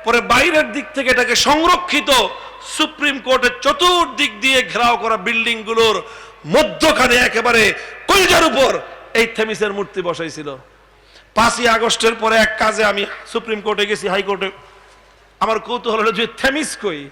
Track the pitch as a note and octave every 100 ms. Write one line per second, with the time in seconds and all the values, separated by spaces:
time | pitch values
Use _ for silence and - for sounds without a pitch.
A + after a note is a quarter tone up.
0 | G#3+ A#3+ G3 A#3+ D#4+ D#4 B3+ B3 - C#4
1 | B3+ B3 A#3 A#3 A#3+ D4+ E4+ F4 - C#4+
2 | C#4+ C4 G3+ - - - - - D4+ -
3 | D4 C4+ B3 B3+ A#3+ A#3+ - E4 F4 F4+
4 | D#4 - C#4 G#3 C4 C4 F3+ G3 A#3+ A#3+
5 | A3 G#3+ F#3+ A3+ A3+ A3+ G#3+ A3+ A3+ G3
6 | - - - - D3 A#3 D4+ E3+ - -
7 | B3+ A#3+ B3 A3+ A#3 A3+ G#3 - - -
8 | - G4 F4+ F4+ D#4+ B3 B3+ F3+ - -
9 | - A3+ A3+ A3+ A3 F#3+ G#3 G3+ G3 F#3+
10 | F3 D#3+ E3 D3+ D3 C3 - _ _ _
11 | _ - _ G#3+ A3+ A3+ A#3+ A3+ A#3 -
12 | A3+ A3+ A3 A3 G#3+ - A3 G#3 G#3+ G3+
13 | G3 - - A#3 A3+ G#3+ G#3+ G#3 G3+ G#3
14 | G3 F#3+ G3 F#3+ F#3+ - - - - -
15 | _ _ _ _ G#3 A3 - A#3+ A#3 A3
16 | A3 G3 A3+ - C4 C#4+ C#4 - G3+ D3+
17 | C#3